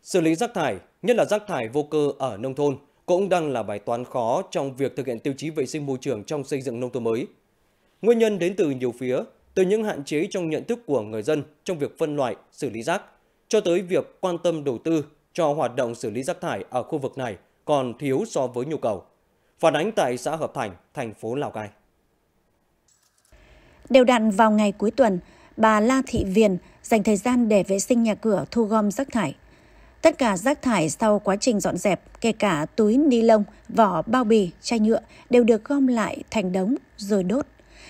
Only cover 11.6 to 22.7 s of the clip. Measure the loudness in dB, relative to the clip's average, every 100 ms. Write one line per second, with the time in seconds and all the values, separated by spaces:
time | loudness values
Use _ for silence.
11.6 | -8 -4 -6 -4 -4 -2 -4 -4 _ -10
12.6 | -8 -6 -4 -4 -6 _ _ _ _ 0
13.6 | 2 0 0 -2 -4 _ -4 -2 -2 -2
14.6 | -4 -4 -2 -2 -2 _ _ -2 0 0
15.6 | -2 -2 -4 -4 -6 -6 -6 -6 -6 -8
16.6 | -6 -6 -4 -6 -6 -6 -8 -8 _ _
17.6 | -2 0 0 -6 -2 -2 -2 -4 -4 -4
18.6 | -6 -4 -4 -4 -10 _ _ _ _ _
19.6 | 2 2 0 0 0 0 -6 -4 -6 -6
20.6 | -8 -8 _ -10 -10 -8 -8 -6 -6 -8
21.6 | -12 _ _ _ _ _ _ _ _ _
22.6 | _